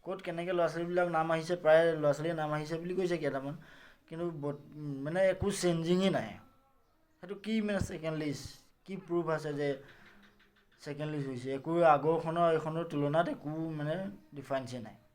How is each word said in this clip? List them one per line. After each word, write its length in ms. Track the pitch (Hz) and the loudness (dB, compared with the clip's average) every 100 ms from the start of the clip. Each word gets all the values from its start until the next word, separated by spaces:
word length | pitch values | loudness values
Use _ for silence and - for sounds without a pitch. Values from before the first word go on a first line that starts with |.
| - | -8
ক'ত 140 | 185 | -8
কেনেকৈ 320 | 185 170 175 | -6 -6 -2
ল'ৰা 140 | 175 165 | 2 2
ছোৱালীবিলাক 420 | 160 170 180 175 | 0 0 2 2
নাম 180 | 165 165 | 2 0
আহিছে, 240 | 165 160 175 | 0 0 2
প্ৰায় 280 | 156 160 165 | 8 8 8
ল'ৰা 180 | 156 147 | 4 2
ছোৱালীৰ 220 | 139 160 165 | 2 -2 -2
নাম 140 | 151 | -2
আহিছে 220 | 151 151 165 | -4 -4 -6
বুলি 160 | 175 185 | -4 -2
কৈছে 220 | 180 175 | 0 0
কেইটামান, 380 | 143 135 139 147 - - - - | -2 -4 -6 -10 -14 -20 -20 -20
কিন্তু 220 | _ 165 175 160 | _ -6 -6 -4
বত-, 300 | 143 147 - | -6 -8 -14
উম, 220 | 151 147 135 | -12 -8 -6
মানে 180 | 143 180 190 | -4 2 2
একো 220 | 185 196 | 2 -2
চেঞ্জিঙে 580 | 196 180 165 165 180 190 | 2 2 2 2 4 4
নাই। 200 | 143 110 101 - _ _ _ _ _ _ _ | 2 -4 -12 -20 _ _ _ _ _ _ _
সেইটো 120 | 180 202 | -14 -10
কি 180 | 208 220 | -2 0
মানে 180 | 208 196 | 0 0
ছেকেণ্ড 360 | - 175 160 156 | -2 -4 -4 -2
লিষ্ট, 280 | 151 143 - - _ _ | -4 -4 -10 -18 _ _
কি 120 | - 190 | -12 -12
প্ৰুফ 280 | 190 170 160 | -2 -2 0
আছে 220 | 156 151 | -2 -2
যে 140 | 143 143 135 - - - - - _ _ _ _ _ | -2 -2 -2 -8 -20 -20 -20 -20 _ _ _ _ _
ছেকেণ্ড 280 | 151 147 151 | -12 -6 -4
লিষ্ট 160 | 151 135 | -4 -6
হৈছে? 200 | 123 131 | -6 -6
একো 180 | 135 143 170 165 | -6 0 6 8
আগৰখনৰ 600 | 147 151 165 165 170 170 | 8 6 2 0 2 4
এইখনৰ 320 | 160 156 160 170 | 4 0 -4 -4
তুলনাত 380 | 147 143 160 175 | -2 2 2 2
একো 220 | 285 147 156 160 | -2 -6 -6 -6
মানে 220 | 151 147 170 196 202 - | -4 -4 -4 -6 -12 -16
ডিফাৰেঞ্চে 480 | 143 135 135 123 123 | -16 -4 -4 -4 -10
নাই। 180 | 107 101 _ | -12 -16 _